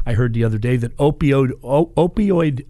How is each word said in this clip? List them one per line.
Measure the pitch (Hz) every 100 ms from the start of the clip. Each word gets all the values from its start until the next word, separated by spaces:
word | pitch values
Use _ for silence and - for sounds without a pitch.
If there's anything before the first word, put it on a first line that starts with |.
| -
I |
heard | 104 120
the | 113
other | 113 110
day, | 120 127
that | 117 -
opioid | 143 147 147 139 131 -
o-, | 120 143 165 -
opioid | 175 226 208 175 160 127 -